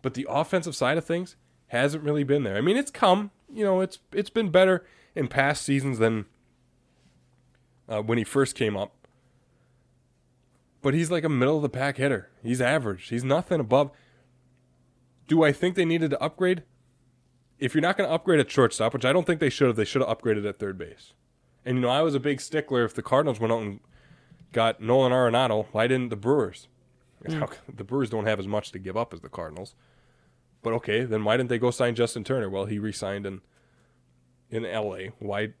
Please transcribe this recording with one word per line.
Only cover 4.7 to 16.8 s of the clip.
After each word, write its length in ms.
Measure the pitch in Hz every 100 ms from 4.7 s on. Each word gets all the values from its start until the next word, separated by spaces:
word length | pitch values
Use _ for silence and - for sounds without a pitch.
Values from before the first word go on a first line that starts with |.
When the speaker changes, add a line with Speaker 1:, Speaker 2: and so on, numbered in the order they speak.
| 185 - _ _
Speaker 1:
in 140 | - 131
past 360 | 135 135 147
seasons 340 | - 147 135 117
than, 260 | 113 110 104 _ _ _ _ _ _ _ _ _ _ _ _ _ _ _ -
uh, 120 | 110
when 160 | 107 117
he 60 |
first 320 | 107 135 135 -
came 220 | 113 101
up. 180 | 101 _ _ _ _ _ _ _ _ _ _ _ _ _ _ _ _ _ _ _
But 120 | 139
he's, 180 | 147 160
like, 120 | 170
a 60 | 160
middle-of-the-pack 680 | 135 131 156 147 123 139 139
hitter. 320 | 135 117 - _
He's 180 | 113 123
average. 460 | 123 151 117 92 -
He's 140 | 120
nothing 360 | 131 151 - 170
above. 320 | 117 127 143 - _ _ _ _ _ _ _ _ _ _ _ _ -
Do 160 | 160
I 80 | 151
think 240 | 139 185 185
they 100 | 165
needed 260 | 165 160
to 100 | -
upgrade? 400 | 151 - 180 180 - _